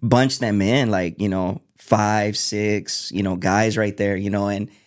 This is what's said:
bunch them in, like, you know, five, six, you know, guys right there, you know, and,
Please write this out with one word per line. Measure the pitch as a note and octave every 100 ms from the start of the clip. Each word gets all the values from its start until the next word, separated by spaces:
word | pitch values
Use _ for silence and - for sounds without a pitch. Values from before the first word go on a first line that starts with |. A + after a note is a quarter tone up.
bunch | A#2 A#2+ C3 -
them | A#2 G2+
in, | G2 C3 A#2+
like, | F#2+ F2+ D#2+
you | G2+
know, | F#2 F#2 - - -
five, | - G#2+ G#2 G#2+ G#2 G#2
six, | - G#2 G#2+ G#2 E2+ - -
you | F#2+
know, | G2 F2+
guys | F#2 G2+ A2 G#2+
right | G#2 G2+
there, | G2+ F#2+
you | G2+
know, | G2+ G2+
and, | G2+ G#2 _